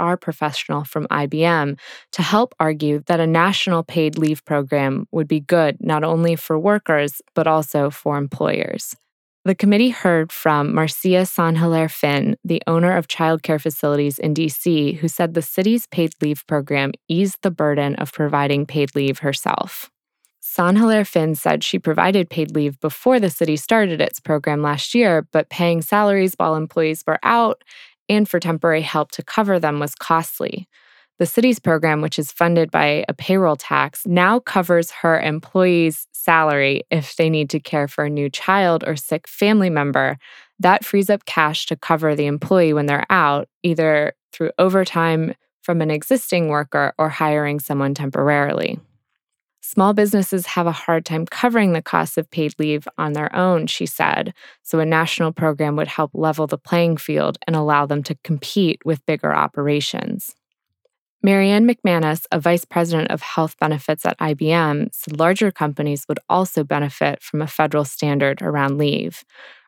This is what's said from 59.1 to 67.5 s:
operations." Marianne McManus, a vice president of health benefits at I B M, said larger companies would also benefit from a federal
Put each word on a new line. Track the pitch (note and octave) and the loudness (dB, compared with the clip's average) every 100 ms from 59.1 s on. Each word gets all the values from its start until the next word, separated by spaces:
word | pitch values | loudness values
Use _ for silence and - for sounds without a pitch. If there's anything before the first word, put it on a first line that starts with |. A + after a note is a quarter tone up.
| D3+ D3+ | -2 0
operations." | D3+ D3 - C#3+ D3 C#3+ - - - - - _ _ _ _ _ _ _ _ | 0 0 -2 -2 -2 -2 -6 -6 -8 -10 -18 _ _ _ _ _ _ _ _
Marianne | G3 G3 G3 G#3 A#3 | 2 4 4 4 4
McManus, | A#3 G3 E3+ D#3+ D#3+ - | 4 2 2 2 -2 -2
a | E3+ | 0
vice | D#3+ F3 | 2 2
president | - F3 E3+ E3 - | 0 -2 0 0 -2
of | D3 | -4
health | - - D#3+ - | -4 -2 -2 0
benefits | D#3 D3 - D3+ | -2 -2 -2 -2
at | - - | -2 -2
I | D#3 | -2
B | D3 D#3 | -2 0
M, | E3+ D#3+ D3 - | 2 2 0 -4
said | - - D3+ | -8 -8 0
larger | E3 G3 G#3 | 2 2 0
companies | - D3+ C#3+ D3 C#3+ - | 0 -4 -2 -4 -4 -6
would | D3+ - | -8 -2
also | F3+ F#3 - | 0 0 -2
benefit | C#3+ D3 C#3+ - D3 C#3 | -2 -2 -2 -2 -2 -2
from | - D3+ | -6 -6
a | |
federal | D3+ | -4